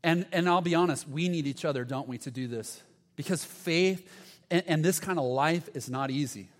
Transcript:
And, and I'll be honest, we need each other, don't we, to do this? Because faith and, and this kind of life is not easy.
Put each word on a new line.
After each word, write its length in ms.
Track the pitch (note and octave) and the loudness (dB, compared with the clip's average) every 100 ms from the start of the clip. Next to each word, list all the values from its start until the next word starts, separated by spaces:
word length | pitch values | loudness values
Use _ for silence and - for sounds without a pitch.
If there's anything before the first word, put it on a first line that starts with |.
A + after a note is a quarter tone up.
And, 240 | E3+ E3+ F#3 | 4 2 2
and 160 | F#3+ F3+ | 0 4
I'll 140 | F3 | 4
be 140 | E3+ E3 | 4 4
honest, 340 | F3 C3+ - | 2 0 -4
we 200 | C#3+ F3+ | -2 0
need 180 | E3+ C#3+ | 0 -2
each 180 | C3 E3 | -2 -2
other, 180 | C3+ | -2
don't 240 | B2 C3 B2+ | -4 -6 -6
we, 120 | A#2+ | -8
to 120 | - | -8
do 160 | A#2+ B2+ | -8 -6
this? 320 | A#2 G#2+ - - _ _ - | -6 -8 -14 -20 _ _ -12
Because 280 | D3 F#3 | -4 -4
faith 640 | - - - E3 F#3 F#3 - - - - _ | -4 -10 0 4 4 2 -8 -20 -20 -20 _
and, 120 | F3 F#3 | 0 2
and 180 | D#3 D#3+ | 2 2
this 140 | F#3 | 2
kind 180 | - F3+ | -2 -2
of 80 | B2+ | 0
life 420 | C3 D3 E3+ - | 2 2 2 -2
is 160 | C#3+ A#2+ | -10 -6
not 220 | B2+ C3+ | -4 -2
easy. 380 | C3 C#3+ G#2 F#2 _ | -2 -2 -6 -16 _